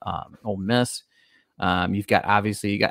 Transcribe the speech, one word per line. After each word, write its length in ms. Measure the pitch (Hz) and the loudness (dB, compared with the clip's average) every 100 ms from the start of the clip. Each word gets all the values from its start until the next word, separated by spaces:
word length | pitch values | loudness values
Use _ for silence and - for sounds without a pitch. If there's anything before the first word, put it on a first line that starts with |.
um, 340 | - 85 - - | -8 -8 -10 -12
Ole 140 | 110 98 | -8 -6
Miss. 460 | 98 120 123 - - _ _ _ _ _ | 0 0 0 -4 -16 _ _ _ _ _
Um, 340 | 95 90 90 | 0 2 0
you've 140 | 101 98 | -2 2
got, 180 | 101 - | 0 4
obviously, 460 | 104 104 101 104 | 2 2 -2 -2
you 80 | 104 | 0
got 100 | 110 | 2